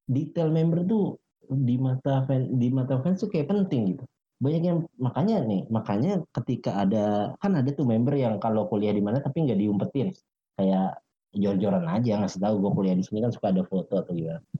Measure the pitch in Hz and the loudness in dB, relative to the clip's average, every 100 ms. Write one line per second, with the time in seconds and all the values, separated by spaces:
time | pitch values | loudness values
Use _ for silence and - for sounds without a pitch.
0 | - 135 139 175 160 160 165 170 180 220 | -4 -2 -2 -2 0 2 2 2 2 0
1 | 185 - _ _ - 135 127 123 131 131 | 0 -4 _ _ -4 0 2 2 0 -2
2 | 143 135 131 131 127 127 123 131 127 131 | 0 0 2 0 0 0 0 0 0 0
3 | 170 190 202 165 143 208 190 131 101 - | 0 -2 -2 -2 0 0 0 0 0 -2
4 | - _ _ - 135 165 175 170 160 - | -8 _ _ -4 0 0 2 0 -2 -4
5 | 127 135 196 220 113 95 - 113 - 101 | -4 0 0 2 0 -2 0 -2 0 0
6 | 160 202 - - 120 113 131 95 98 107 | 0 -2 -4 -6 -4 -4 -2 0 2 2
7 | 104 104 104 - 202 175 123 139 127 113 | 2 0 -2 -2 0 2 0 0 2 2
8 | 123 143 120 101 113 107 104 107 104 101 | 2 2 0 0 0 0 0 0 2 0
9 | 101 113 139 165 151 98 104 104 98 139 | 0 0 -2 0 0 2 2 0 0 -2
10 | 104 - _ _ _ - 95 95 92 - | -2 -4 _ _ _ -2 2 2 0 -4
11 | _ _ _ 101 101 95 101 92 82 101 | _ _ _ -2 0 2 2 0 0 0
12 | 120 104 95 92 101 104 98 104 95 92 | 0 0 -2 -2 0 2 2 2 2 0
13 | 92 107 117 98 104 92 90 95 - 95 | 0 -2 -2 0 0 2 0 -2 -2 -4
14 | 85 85 82 82 - - | -2 -4 -4 -8 -10 -8